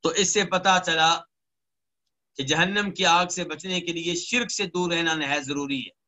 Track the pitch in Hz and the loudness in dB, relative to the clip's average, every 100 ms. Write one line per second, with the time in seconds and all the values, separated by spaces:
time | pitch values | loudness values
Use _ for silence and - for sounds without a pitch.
0 | 160 165 190 208 190 185 190 185 180 160 | 0 2 2 2 2 2 4 2 2 2
1 | 160 165 - _ _ _ _ _ _ _ | 4 2 -4 _ _ _ _ _ _ _
2 | _ _ _ - 135 151 185 202 202 - | _ _ _ -8 -2 2 2 0 -2 0
3 | 185 170 180 - 160 151 190 180 170 165 | 4 4 2 -4 -6 -8 -4 -4 -4 -6
4 | 165 165 - 247 226 - 196 180 180 170 | -4 -4 -2 -2 -2 -4 -4 -2 0 0
5 | 170 160 143 147 135 143 139 139 120 _ | 0 -2 -2 -2 -2 -6 -4 -6 -8 _